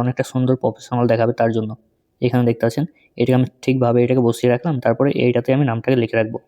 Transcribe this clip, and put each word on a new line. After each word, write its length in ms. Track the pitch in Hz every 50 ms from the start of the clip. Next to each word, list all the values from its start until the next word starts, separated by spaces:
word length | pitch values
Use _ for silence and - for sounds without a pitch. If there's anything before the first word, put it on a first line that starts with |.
| 120
অনেকটা 220 | 127 120 - 131 - -
সুন্দর 220 | 127 127 127 131 127 -
প্রফেশনাল 420 | 120 107 - - - 123 120 123 117 117
দেখাবে। 200 | 113 117 117 120 -
তার 100 | 117 113 110
জন্য 140 | 113 110 110 110 - _ _ _ _ _ _ _ - 131
এখানে 200 | 120 - 120 120 120
দেখতে 140 | 113 - -
পাচ্ছেন 200 | 117 - 139 156 - _ _ _ _ - -
এটাকে 160 | 123 131 127 127
আমি 80 | 127 - - _ -
ঠিকভাবে 340 | 131 131 131 123 120 117 123 123
এটাকে 180 | 120 131 131 123 117
বসিয়ে 220 | 113 - - 123 123
রাখলাম। 200 | 123 - 175 147 123 -
তারপরে 240 | 117 117 - 135 143 - - 123
এইটাতে 240 | 123 120 120 - - 131
আমি 80 | 139 147 127
নামটাকে 260 | 113 113 - - 135 123 117
লিখে 140 | 110 - 113
রাখবো। 180 | 110 113 113 107 -